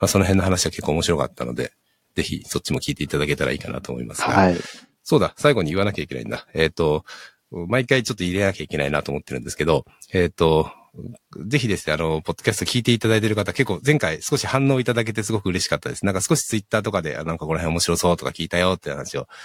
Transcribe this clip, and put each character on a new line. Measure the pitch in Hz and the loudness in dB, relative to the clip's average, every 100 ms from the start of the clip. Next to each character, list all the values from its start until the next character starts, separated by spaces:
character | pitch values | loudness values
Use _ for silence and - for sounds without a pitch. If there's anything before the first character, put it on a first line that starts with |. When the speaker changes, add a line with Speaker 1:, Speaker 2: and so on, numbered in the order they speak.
Speaker 1:
ま | 98 | 2
あ、 | |
そ | 101 | 4
の | |
辺 | 92 98 | 4 4
の | |
話 | 92 107 - | 4 2 0
は | |
結 | - | -2
構 | 82 | -2
面 | 78 | 0
白 | 80 76 | 2 0
か | |
っ | 64 | 0
た | - | -4
の | 62 | -6
で、 | 60 62 - _ _ _ | -4 -6 -10 _ _ _
ぜ | - | -6
ひ | - - | -4 -6
そ | - - | -6 -6
っ | |
ち | - | -2
も | - | -4
聞 | - | -4
い | |
て | 71 | -4
い | 73 | -4
た | 73 | -2
だ | 73 | -2
け | 69 | 0
た | 65 | -2
ら | |
い | 69 | -4
い | |
か | - | -6
な | 65 | -8
と | - | -8
思 | 62 | -8
い | |
ま | 58 | -8
す | - | -4
が。 | - | 0
Speaker 2:
は | 95 92 | 4 4
い。 | 87 - - - _ | 2 -4 -16 -20 _
Speaker 1:
そ | - 151 | 0 2
う | |
だ、 | 95 - | 2 2
最 | 147 | 2
後 | 113 | 4
に | 78 | 0
言 | 92 | 0
わ | |
な | 101 | 0
き | 95 | -2
ゃ | |
い | 73 | -6
け | |
な | 64 | -8
い | |
ん | 57 | -6
だ。 | - - | -8 -4
え | 78 80 | 0 0
ー | |
と、 | - 80 76 - - - _ _ | 2 2 2 -2 -16 -20 _ _
毎 | 85 85 123 123 | -10 -2 0 2
回 | 131 | 0
ち | 113 | 0
ょ | |
っ | 104 | -2
と | |
入 | 90 | -2
れ | 95 | 2
な | 98 | 2
き | 90 | 0
ゃ | |
い | 76 | -4
け | 78 | -2
な | |
い | 71 | 0
な | 73 | 0
と | 69 | -2
思 | 71 | -6
っ | |
て | - | -6
る | 65 | -8
ん | |
で | 60 | -8
す | - | -2
け | |
ど、 | 76 73 - _ - | 2 2 0 _ -4
え | 92 87 | 0 0
ー | |
と、 | - 82 78 78 - _ - - - _ - 92 | 2 4 4 2 -6 _ -16 -14 -16 _ -12 -2
ぜ | 143 | -2
ひ | 120 | 0
で | 92 | -2
す | - | -2
ね、 | |
あ | 78 | 0
の、 | 82 80 | 0 -2
ポ | - | -4
ッ | 85 | -2
ド | |
キ | - | -2
ャ | |
ス | 107 | 0
ト | |
聞 | - 127 | 0 0
い | |
て | 117 | 2
い | 117 | 2
た | 110 | 4
だ | 110 | 2
い | |
て | 110 | 2
い | |
る | |
方、 | 107 101 | 0 -2
結 | - 127 | 0 0
構 | 87 | 0
前 | 131 151 | 2 2
回 | 87 80 | 2 -2
少 | - 143 | -2 -2
し | - | 0
反 | 135 139 | 2 4
応 | 131 | 2
い | |
た | 123 | 2
だ | 117 | 0
け | 113 | 0
て | 107 | -2
す | 101 | -2
ご | 110 | -2
く | 95 | 0
嬉 | 90 | -2
し | - | 0
か | 80 | -2
っ | |
た | - | -4
で | - | -2
す。 | 98 | -2
な | |
ん | |
か | 95 | 0
少 | - 160 | 2 0
し | |
Twitter | - 110 - 110 | 0 -4 0 -2
と | 104 | 0
か | 98 | -2
で、 | 80 71 | -2 -4
あ、 | |
な | 80 | -6
ん | 82 | -6
か | 76 | -2
こ | |
の | 80 | -2
辺 | 82 | 0
面 | 82 | 0
白 | - 85 | 0 2
そ | 87 | 2
う | 85 | 2
と | |
か | 65 | -2
聞 | - | -6
い | 82 | -2
た | 87 | 2
よ | 92 90 | 2 0
っ | |
て | 76 | -4
話 | 71 65 69 | -8 -6 -8
を、 | - - | -10 -14